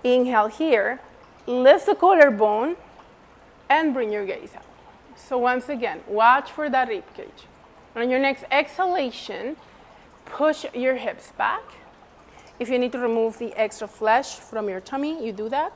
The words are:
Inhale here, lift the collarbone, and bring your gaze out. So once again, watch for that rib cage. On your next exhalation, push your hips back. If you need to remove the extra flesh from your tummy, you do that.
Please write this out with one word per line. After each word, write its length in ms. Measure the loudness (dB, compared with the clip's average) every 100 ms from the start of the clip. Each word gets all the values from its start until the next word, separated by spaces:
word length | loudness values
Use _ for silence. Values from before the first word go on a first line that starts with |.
Inhale 440 | 4 2 4 2 0
here, 520 | -2 2 2 2 -6 -14 -20 -20 -16 -6
lift 400 | 4 6 6 4
the 80 |
collarbone, 800 | 4 6 8 6 6 0 2 -2 -6 -14 -20 -20 -20 -20 -20 -20 -20 0
and 220 | 2 2
bring 180 | -2 -4
your 140 | -4
gaze 300 | -6 -8 -12 -20
out. 80 | -20 -20 -20 -20 -20
So 220 | -20 -6 0
once 320 | 0 0 -4
again, 320 | -6 -6 -6 -6
watch 440 | 2 4 4 0
for 200 | -8 -2
that 180 | -2 -2
rib 160 | -6 -10
cage. 300 | -18 -20 -20 -20 -20 -20 -20 -16
On 140 | -6 -2
your 100 | 0
next 260 | 0 -2 -2
exhalation, 1040 | -2 -2 -2 -2 0 -4 -8 -14 -10 -8 -10 -16 -20 -20 -20 -20 -20
push 400 | -18 0 0 0 -8
your 240 | -4 -2 -2
hips 360 | -6 -8 -16
back. 300 | -4 -2 -2 -10 -20 -20 -20 -20 -20 -20 -20 -20 -10
If 120 | -2
you 80 | 0
need 140 | -2
to 60 | -2
remove 400 | -2 0 -2 -4
the 140 | -10
extra 320 | -4 -4 -4 -14
flesh 500 | -2 2 2 0 -16
from 320 | -10 -6 -6
your 120 | -8
tummy, 420 | -8 -6 -6 -6
you 100 | -8
do 160 | -8 -6
that. 220 | -4 -6